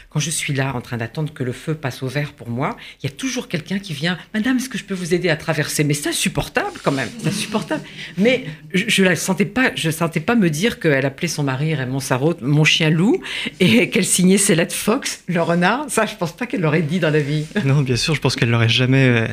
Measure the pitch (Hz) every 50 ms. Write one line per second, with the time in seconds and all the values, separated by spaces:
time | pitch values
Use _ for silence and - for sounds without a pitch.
0 | - _ - 156 151 165 151 - - - 143 131 135 135 131 123 117 - 123 113
1 | 117 110 - 160 156 147 - - 131 127 117 - - - 156 156 - 131 120 -
2 | 131 131 117 147 143 - - - 113 117 117 120 143 190 240 - - - - _
3 | - 143 - - - 262 240 254 - - - 165 - - 185 202 196 - 156 127
4 | 151 175 180 - - - - 214 208 254 262 247 - - - 190 - - 196 180
5 | 180 156 175 170 165 175 156 156 - - 156 143 143 - - - 151 143 147 139
6 | - 330 311 - - 208 - 143 - - - 254 381 415 392 - - 170 139 135
7 | 127 107 - - - 156 202 - - - 220 214 160 - 208 180 151 - - -
8 | - - - 175 196 240 262 - - - - - - - - 180 214 233 - 190
9 | 190 185 170 - - - 185 - 202 147 - 254 262 220 - 143 143 160 156 -
10 | 175 160 - 170 156 - 240 247 190 170 147 147 185 233 - - - 165 143 135
11 | 135 139 135 - - 165 - - 147 135 131 127 151 160 160 131 131 123 131 139
12 | 131 - 135 123 135 160 170 - 110 131 151 147 156 147 - - 160 156 165 156
13 | 180 226 339 392 - - - - - 220 - - 185 175 220 240 175 - - 233
14 | 185 - - - 180 185 190 208 - - 180 160 180 - - - - - 226 277
15 | - - - - _ - 170 175 165 156 170 175 175 185 220 269 302 262 - -
16 | 220 214 - - 175 160 - - 254 233 - 233 165 156 147 165 170 135 170 190
17 | 160 156 147 156 147 135 151 156 151 156 - 208 135 135 135 151 139 127 123 110
18 | - - 156 - - 139 - - 139 117 117 117 117 113 117 123 127 123 131 135
19 | 135 127 120 117 113 113